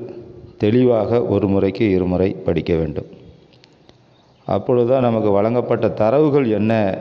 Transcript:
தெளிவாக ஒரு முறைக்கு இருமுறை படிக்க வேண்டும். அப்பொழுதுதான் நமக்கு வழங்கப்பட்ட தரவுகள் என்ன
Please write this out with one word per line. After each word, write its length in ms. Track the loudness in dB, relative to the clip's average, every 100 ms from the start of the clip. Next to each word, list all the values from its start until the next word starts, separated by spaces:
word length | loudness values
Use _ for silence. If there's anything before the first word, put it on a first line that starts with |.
| -12 -16 -18 -20 -20 -4
தெளிவாக 680 | 0 2 2 2 0 -2 0
ஒரு 220 | 0 2
முறைக்கு 420 | 2 0 0 0
இருமுறை 420 | 0 0 0 0
படிக்க 420 | -2 -4 -2 0
வேண்டும். 320 | -2 -2 -6 -12 -20 -20 -20 _ -20 _ _ -20 _ _ _ _ _ -4
அப்பொழுதுதான் 560 | -4 0 0 2 2
நமக்கு 280 | 2 0 2
வழங்கப்பட்ட 580 | 2 2 0 -2 0 -2
தரவுகள் 600 | 0 0 2 2 2 0
என்ன 500 | 0 0 0 0 -4